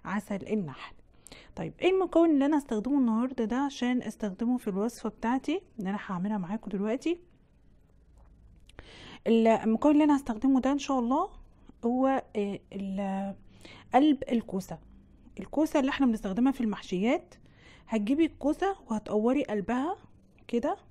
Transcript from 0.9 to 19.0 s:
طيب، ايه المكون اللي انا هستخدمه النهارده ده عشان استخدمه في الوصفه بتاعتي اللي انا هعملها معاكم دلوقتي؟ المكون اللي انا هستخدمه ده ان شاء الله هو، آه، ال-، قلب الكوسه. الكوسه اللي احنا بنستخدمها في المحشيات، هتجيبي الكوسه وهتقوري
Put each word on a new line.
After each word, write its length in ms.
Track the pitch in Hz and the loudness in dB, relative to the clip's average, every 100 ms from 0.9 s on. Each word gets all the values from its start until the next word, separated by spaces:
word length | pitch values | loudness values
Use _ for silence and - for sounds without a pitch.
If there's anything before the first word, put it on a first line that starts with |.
| - - _ - - - - | -20 -20 _ -20 -20 -16 -12
طيب، 180 | 165 - | -10 0
ايه 100 | 339 | 2
المكون 380 | 381 359 330 339 | 2 2 4 6
اللي 160 | 285 277 | 6 4
انا 120 | 302 | 2
هستخدمه 400 | 277 214 240 285 | 0 -4 0 2
النهارده 460 | 240 220 254 262 220 | 2 2 -2 -2 -2
ده 120 | 247 | -2
عشان 440 | 285 - 247 247 | -2 -2 -2 -2
استخدمه 560 | - - 208 185 233 247 | -4 -6 -8 -4 -2 -2
في 100 | 214 | -2
الوصفه 420 | 190 226 - 220 | -2 -4 -4 -10
بتاعتي 520 | - 226 262 - 359 - - | -6 -2 -2 -2 -6 -6 -8
اللي 100 | 190 | -6
انا 100 | 202 - | -6 -6
هعملها 300 | 180 202 214 | -6 -4 -4
معاكم 340 | 175 220 - | -4 -8 -6
دلوقتي؟ 480 | 196 208 254 311 349 - _ _ _ _ - _ _ _ - - - - - - - - - - - - | -4 -4 -2 -4 -6 -8 _ _ _ _ -20 _ _ _ -20 -20 -20 -20 -20 -20 -20 -20 -20 -20 -6 2
المكون 640 | 226 226 220 220 220 294 | 4 6 4 2 2 4
اللي 120 | 294 | 6
انا 140 | 302 285 | 6 4
هستخدمه 420 | 269 214 269 262 | 0 0 2 4
ده 120 | 262 | 2
ان 80 | 285 | 0
شاء 200 | - 269 | -2 -2
الله 300 | 233 285 392 - - - - - 233 | 0 0 -2 -8 -20 -20 -20 -6 -2
هو، 380 | 247 262 269 - 220 | 2 2 0 -2 -4
آه، 240 | 202 196 - | -4 -6 -10
ال-، 640 | 196 196 196 196 196 196 196 - - - - - | -10 -6 -4 -4 -4 -6 -10 -18 -20 -20 -20 2
قلب 300 | 254 302 269 - | 6 6 4 0
الكوسه. 460 | 233 - 190 - 165 - - - - - - | -2 -2 -6 -8 -12 -16 -20 -20 -20 -20 -14
الكوسه 400 | 185 - 311 311 | -6 0 2 2
اللي 100 | 269 | 0
احنا 160 | 269 262 | 2 0
بنستخدمها 460 | 220 202 190 262 | 0 -2 0 2
في 100 | 262 | 2
المحشيات، 720 | 226 196 - 180 220 311 - - - - - - - | -2 -4 -6 -2 0 0 -4 -20 -20 -20 -20 -20 -6
هتجيبي 380 | 226 208 285 330 | -2 0 2 0
الكوسه 500 | - 269 302 392 392 - | 0 -2 0 -2 -4 -6
وهتقوري 540 | 220 | -6